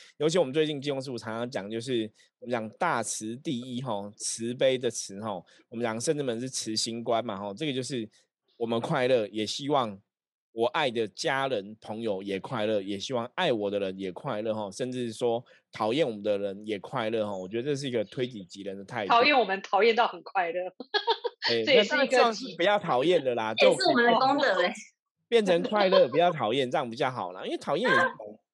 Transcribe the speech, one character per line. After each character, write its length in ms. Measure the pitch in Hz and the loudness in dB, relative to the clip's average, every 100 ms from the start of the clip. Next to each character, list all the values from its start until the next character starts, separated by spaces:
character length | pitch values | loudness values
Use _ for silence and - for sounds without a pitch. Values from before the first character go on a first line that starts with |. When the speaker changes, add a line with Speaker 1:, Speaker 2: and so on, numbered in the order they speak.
| - _ | -20 _
Speaker 1:
尤 100 | 151 | 0
其 100 | 170 | 2
我 60 | |
们 80 | 143 | 2
最 140 | 139 156 | 2 0
近 120 | 147 | 0
济 80 | 135 | -4
公 100 | 139 | -4
师 100 | 135 | -4
傅 60 | 120 | -8
常 180 | 113 | -6
常 160 | 110 120 | -6 -4
讲， 180 | 117 98 | -6 -6
就 100 | 113 | -8
是 280 | 120 123 107 _ _ _ | -2 -2 -2 _ _ _
我 60 | 117 | -6
们 60 | |
讲 160 | 123 110 - | -4 -4 -2
大 260 | 175 135 | 0 0
慈 320 | 110 - 110 120 | -2 -6 -8 -8
第 220 | 160 123 | -6 -6
一 220 | 131 120 | -4 -8
吼， 320 | 131 104 101 | -4 -6 -6
慈 380 | 104 - - 117 | -8 -8 -6 -6
悲 240 | 123 139 127 | 2 2 2
的 140 | 123 | -2
慈 280 | - - 98 | -4 -10 -8
吼， 200 | 110 95 - _ _ | -6 -8 -10 _ _
我 60 | 113 | -4
们 60 | |
讲 160 | 117 113 | -4 -2
圣 160 | 120 | -2
真 80 | 147 | 0
门 160 | 139 113 | 0 -4
是 80 | 127 | -4
慈 300 | - - 110 | -6 -6 -4
心 260 | - 117 | -4 -6
观 220 | 117 117 | -2 0
嘛 140 | 117 98 | 0 -6
吼， 160 | 101 | -8
这 100 | 101 | -6
个 80 | 156 | -6
就 100 | 131 | -4
是 240 | 123 131 110 _ _ _ _ _ | -4 -6 -8 _ _ _ _ _
我 80 | 117 | -2
们 120 | 117 | -2
快 300 | 117 156 127 | 0 0 4
乐， 180 | 127 104 | 4 2
也 180 | 107 107 | -2 -4
希 240 | - 139 | -4 0
望 280 | 143 117 98 _ _ _ _ _ | 0 0 -4 _ _ _ _ _
我 140 | 113 117 | 0 0
爱 220 | 165 147 | 2 0
的 180 | 113 110 | 0 -4
家 400 | - 160 135 135 | -2 -2 0 0
人 280 | 120 98 107 | -2 -6 -14
朋 200 | - 110 | -12 -6
友 220 | 117 95 | -4 -4
也 160 | 98 95 | -2 -6
快 280 | - 127 107 | -4 -4 0
乐， 160 | 107 | 0
也 160 | 98 101 | -2 -6
希 140 | - | -4
望 120 | 127 117 | -4 -4
爱 160 | - 180 | -2 0
我 200 | 117 101 | 2 0
的 100 | 101 | 0
人 180 | 95 95 | -2 -4
也 140 | 95 | -8
快 280 | 82 147 107 | -8 -6 -4
乐 120 | 110 | -2
吼， 160 | 107 104 | -4 -4
甚 220 | 95 127 | -6 -6
至 200 | 127 120 | -4 -6
说 320 | 110 123 117 - - _ | -2 0 0 -4 -20 _
讨 200 | - 110 | -4 0
厌 140 | 135 151 | 2 0
我 60 | |
们 100 | 107 | 0
的 160 | 104 101 | 0 0
人 260 | 101 98 | -2 -6
也 140 | 107 104 | -6 -6
快 320 | - 135 110 | -4 -4 -2
乐 160 | 110 104 | 0 -2
吼。 100 | 98 | -4
我 100 | 92 | -6
觉 120 | 110 | -4
得 40 | |
这 120 | 131 139 | -2 -4
是 120 | 139 | -2
一 20 | |
个 140 | 127 | -2
推 220 | - - 127 | -2 -4 -6
己 180 | 120 | -6
及 180 | 90 98 | -14 -12
人 160 | 98 95 | -10 -10
的 60 | |
态 200 | 98 120 | -8 -6
度。 40 | 202 | 2
Speaker 2:
讨 140 | 233 | 4
厌 120 | 277 277 | 6 4
我 80 | |
们 160 | 208 196 | 2 -2
讨 200 | - 196 | 0 4
厌 120 | 226 | 4
到 120 | 226 226 | 4 2
很 120 | 180 | 0
快 280 | 160 196 170 | -6 -4 -2
乐， 160 | 175 180 - 262 415 427 | -2 -6 -10 -6 -4 0
<laughs> 400 | 440 480 - - | -2 -2 -4 -2
Speaker 1:
哎， 140 | 233 | 0
Speaker 2:
这 80 | 226 | 6
也 120 | 254 | 6
是 100 | 208 | 6
一 40 | 294 | 2
个 80 | 262 | 4
极 100 | 254 | 6
Speaker 1:
那 20 | |
当 60 | |
然 100 | 240 | 4
希 100 | 208 | 2
望 60 | 262 | -8
是 60 | 170 | 0
不 60 | |
要 120 | 175 208 | 2 2
讨 280 | 170 127 | 2 2
厌 180 | 151 180 | 4 4
的 140 | 135 117 | 2 0
啦， 180 | 110 | -2
Speaker 3:
<laughs> 80 | 110 | 6
也 80 | - | 6
是 180 | - 370 | 6 4
我 60 | |
们 100 | 269 | 4
的 140 | 240 233 | 6 6
功 180 | 262 285 | 4 4
德 100 | 269 | 2
欸。 60 | |
Speaker 1:
就 20 | 185 | 2
不 80 | |
要 80 | 175 214 - _ _ _ _ | 0 -2 -14 _ _ _ _
变 180 | 233 202 | 2 4
成 160 | 170 | 2
快 260 | - 208 190 | 2 2 6
乐， 200 | 190 160 | 6 6
不 80 | 135 | 6
要 160 | 175 | 4
讨 200 | 160 110 | 2 0
厌， 160 | 131 127 | 0 0
这 80 | 156 | -2
样 140 | 127 | -4
比 60 | 117 | -2
较 120 | 139 | -2
好 240 | 127 92 | -2 -6
啦。 120 | 90 | -8
因 80 | 170 | -8
为 40 | 330 | -8
讨 200 | - 151 | -2 0
厌 120 | 247 | 2
也 80 | 247 | 2
是 100 | - | 2
一 100 | 247 | -2
种 240 | 107 107 _ | -16 -18 _